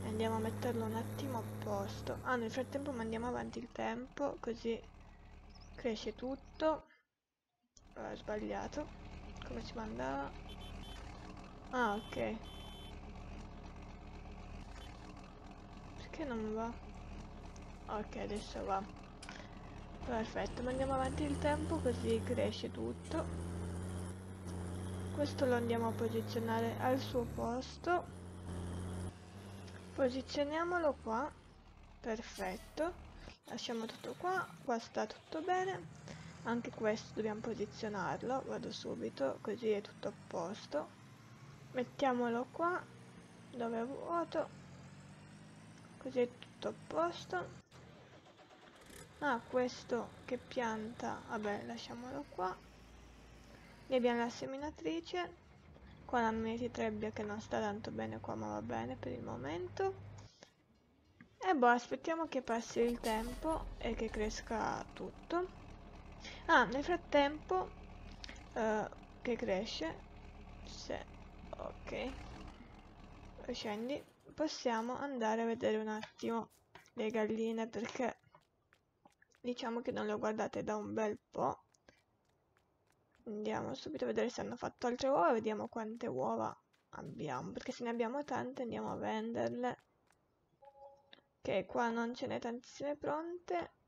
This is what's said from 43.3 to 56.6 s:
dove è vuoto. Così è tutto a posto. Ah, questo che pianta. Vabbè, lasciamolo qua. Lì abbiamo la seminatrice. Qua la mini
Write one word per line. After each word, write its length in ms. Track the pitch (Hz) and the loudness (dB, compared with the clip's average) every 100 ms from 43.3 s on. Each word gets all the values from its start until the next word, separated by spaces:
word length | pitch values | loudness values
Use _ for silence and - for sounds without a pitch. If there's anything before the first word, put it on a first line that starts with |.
| - - | -18 -12
dove 280 | 254 233 233 | -4 0 0
è 60 | 240 | 0
vuoto. 640 | 277 - 339 320 330 - - - - - - - - - - - - - - - - | -4 0 0 2 0 0 -4 -14 -14 -14 -14 -16 -16 -16 -16 -16 -16 -16 -16 -16 -8
Così 220 | 262 254 | 0 4
è 80 | 240 - | 4 2
tutto 300 | - - - | -16 -4 -2
a 40 | - - | -2 -2
posto. 760 | - 339 339 - 359 - - - - - - - - - - - - - - - - - - | 2 2 2 -2 0 0 -8 -16 -18 -18 -18 -18 -20 -20 -20 -20 -20 -20 -20 -18 -16 -16 0
Ah, 200 | 294 233 - | 4 4 4
questo 600 | 254 247 - - 240 214 - - | 4 4 0 0 0 0 -8 -4
che 120 | 247 | -4
pianta. 840 | - - 233 220 214 240 233 - - | 0 2 2 2 -2 -2 -2 -2 -2
Vabbè, 380 | 226 208 208 233 | 0 2 0 -2
lasciamolo 600 | 233 - 233 247 277 285 | -6 -6 -8 -6 -6 -6
qua. 420 | - 185 - - - - - - - - - - - - - - | 0 0 0 -10 -18 -18 -18 -18 -18 -18 -18 -18 -18 -18 -18 2
Lì 80 | 262 | 6
abbiamo 240 | 240 240 | 8 6
la 100 | 233 | 2
seminatrice. 1120 | - 262 269 294 311 330 330 330 359 349 349 - - - - - - - | 0 -6 -4 -4 -2 0 0 0 -2 -2 -6 -20 -20 -20 -18 -18 -16 0
Qua 160 | 247 | 4
la 100 | 226 | 4
mini 380 | 220 226 226 | 4 0 0